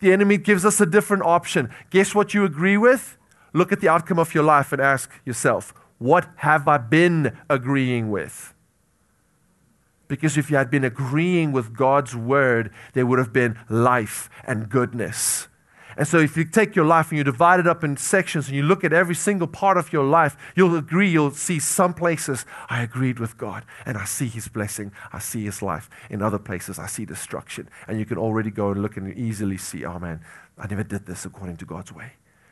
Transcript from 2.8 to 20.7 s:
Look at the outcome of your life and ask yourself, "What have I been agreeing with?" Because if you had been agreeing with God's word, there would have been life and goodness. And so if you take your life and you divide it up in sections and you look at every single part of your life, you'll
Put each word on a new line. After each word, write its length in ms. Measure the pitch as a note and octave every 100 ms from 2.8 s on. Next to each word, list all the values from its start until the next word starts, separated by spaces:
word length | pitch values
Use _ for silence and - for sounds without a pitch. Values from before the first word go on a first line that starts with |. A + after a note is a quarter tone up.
| A#3+ C4 - - _ _ _
Look 200 | D3+ F3+
at 80 | -
the 80 | E3+
outcome 300 | E3+ - E3+
of 160 | E3
your 100 | D#3+
life 280 | D3+ D3 C3+
and 80 | C#3
ask 300 | C#3 C3+ - -
yourself, 480 | - A#2 C#3 G2+ - - _ -
"What 300 | A#2+ E3+ E3 -
have 320 | D3 D#3 C#3+
I 100 | D3
been 580 | A2+ B2 F3 E3 C3 - -
agreeing 600 | C#3 A#2+ C3+ B2+ A#2+ A2
with?" 440 | G2 C#2 - - _ _ _ _ _ _ _ _ _ _ _ _ _ _ _ -
Because 300 | C#3 D#3 C#3+
if 140 | D3
you 60 | C#3+
had 140 | B2+
been 140 | C#3+
agreeing 640 | C3 A2+ C3 C#3+ F3 F3 D#3
with 240 | C3 A2+
God's 400 | A#2 C3 C#3 B2+
word, 560 | A#2+ A#2 C#3 C3 A#2 G#2+ - -
there 120 | C3 B2
would 120 | B2+
have 140 | A#2+
been 240 | B2 A#2+ A#2 -
life 600 | A2+ B2 B2 G#2 - - -
and 240 | - A2 A2
goodness. 800 | B2+ A#2+ A#2+ F#2+ A2 - - - _ _ _ - -
And 100 | D3
so 120 | E3+
if 180 | D3+ D#3+
you 80 |
take 320 | D#3+ A3+ G#3 G3
your 80 |
life 260 | D#3 E3 D#3
and 80 | D3+
you 60 |
divide 340 | C#3 A#2+ E3+ F#3
it 80 | E3+
up 160 | E3+
in 140 | D3+ C#3
sections 500 | - G3 - D#3+ C3+
and 100 | C#3
you 60 |
look 220 | D3 F#3+
at 80 | E3
every 240 | D#3+ F3+ E3+
single 320 | - G3+ E3
part 280 | - G3 F3+
of 160 | -
your 120 | D#3
life, 320 | C#3 E3 D3+ - -
you'll 220 | - F#3